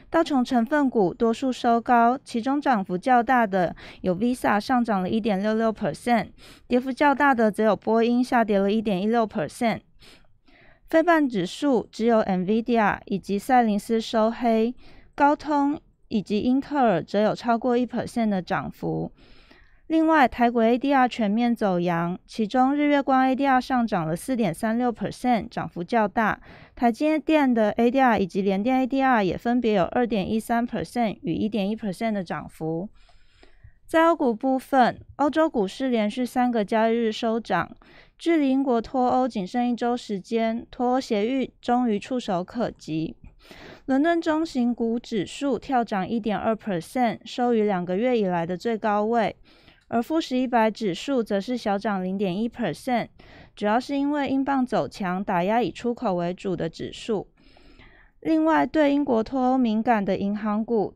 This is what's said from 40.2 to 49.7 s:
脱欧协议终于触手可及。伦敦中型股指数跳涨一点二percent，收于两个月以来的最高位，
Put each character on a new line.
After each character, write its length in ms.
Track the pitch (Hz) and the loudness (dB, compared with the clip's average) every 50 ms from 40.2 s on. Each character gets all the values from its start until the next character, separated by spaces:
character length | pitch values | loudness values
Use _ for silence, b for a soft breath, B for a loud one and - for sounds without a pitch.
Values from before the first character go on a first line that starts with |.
| - - 226 226 226 226 226 233 - - | -6 -4 -2 -2 0 0 -2 -4 -8 -10
脱 240 | - - 240 247 247 | -6 -4 -2 0 0
欧 40 | 269 | 0
协 300 | 262 - 240 202 208 233 | 0 -2 -2 -2 0 0
议 240 | 269 269 240 - - _ | -2 -2 -4 -4 -8 _
终 280 | - - 240 247 254 233 | -2 0 0 2 2 0
于 100 | 208 202 | 0 -2
触 200 | - - 262 247 | -4 -4 -6 -6
手 240 | - - 190 170 180 | -4 -2 -4 -4 -4
可 280 | - - 247 214 - | -6 -6 -4 -4 -4
及。 440 | - - - 156 156 160 160 - - - - - _ _ B B B B B B B B B | -6 -8 -10 -6 -6 -4 -4 -6 -8 -12 -20 -20 _ _ B B B B B B B B B
伦 180 | B 262 269 302 | B 0 2 2
敦 160 | 339 339 339 | 2 2 0
中 260 | 330 330 302 311 330 | 0 0 0 0 -2
型 300 | - - 254 240 240 233 | -2 -2 0 0 0 0
股 240 | - 233 226 226 240 | -2 -2 -2 -2 -4
指 280 | - - 233 208 160 | -6 -4 -4 -4 -4
数 320 | - - - 277 285 233 - | -4 -6 -6 -4 -2 -2 -2
跳 260 | - - 269 240 233 | -2 -2 0 0 0
涨 240 | - 220 190 180 - | 0 -2 -4 -4 -2
一 100 | 226 233 | -4 -4
点 180 | 208 226 196 | -2 -2 -4
二 180 | - - 226 220 | -2 -2 -2 -2
percent， 640 | 214 - 220 185 165 170 - - 262 247 220 160 - - | -4 -4 -6 -6 -6 -6 -6 -2 0 0 0 -2 -4 -10
收 260 | 226 - - 240 247 240 | -12 -6 -2 0 0 2
于 120 | 220 208 | 2 2
两 200 | 208 196 180 175 | 0 0 -2 -2
个 140 | 180 180 196 | -2 -2 -2
月 200 | 240 254 247 226 | 0 0 0 0
以 60 | 202 | 0
来 220 | 185 175 170 165 | 0 0 -2 -2
的 100 | 165 180 | -4 -6
最 200 | 175 - 233 226 | -6 -4 -4 -4
高 280 | 208 - 214 202 208 208 | -2 -2 -2 0 0 0
位， 320 | 220 233 233 208 - - _ b b b b b b | 0 0 0 0 -2 -4 _ b b b b b b